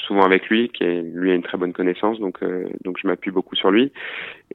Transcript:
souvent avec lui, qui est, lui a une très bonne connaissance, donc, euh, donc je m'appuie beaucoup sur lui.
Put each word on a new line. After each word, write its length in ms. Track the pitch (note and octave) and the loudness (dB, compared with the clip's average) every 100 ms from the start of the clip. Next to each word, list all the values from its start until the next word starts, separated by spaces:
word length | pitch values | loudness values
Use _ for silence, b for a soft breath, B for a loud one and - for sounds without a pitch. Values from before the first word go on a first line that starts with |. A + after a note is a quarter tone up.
| - | -2
souvent 160 | G2+ | 4
avec 260 | F#2+ F#2 - | 4 4 2
lui, 200 | A2 A#2+ | 0 0
qui 140 | - | 0
est, 180 | F2+ F2 | 0 0
lui 300 | E2 E2+ F#2 | -4 -2 2
a 20 | |
une 80 | F2+ | 2
très 160 | E2+ F#2+ | 0 -4
bonne 160 | F2+ | -4
connaissance, 460 | F2 F2+ F2+ G#2 A2+ | -2 -2 0 0 0
donc, 240 | G2+ - | -4 -4
euh, 240 | F#2 F2+ F2+ F#2 - | -4 -4 -6 -8 -8
donc 120 | F2+ | -4
je 60 | F#2+ | -2
m'appuie 240 | F2 - | -2 -2
beaucoup 240 | F#2 - - | -2 -2 0
sur 160 | G2 | 4
lui. 200 | G2+ C#3 - B B B B B | 4 4 -2 B B B B B